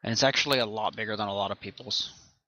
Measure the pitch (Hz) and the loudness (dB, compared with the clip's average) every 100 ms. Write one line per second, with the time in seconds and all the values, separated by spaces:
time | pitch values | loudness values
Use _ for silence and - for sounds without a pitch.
0 | - 113 135 135 147 135 113 107 110 110 | -2 4 4 4 2 2 2 0 -2 -2
1 | 110 107 104 98 98 101 101 - - - | -4 -2 -2 0 0 -2 -8 -12 -4 -4
2 | - - - _ | -4 -10 -20 _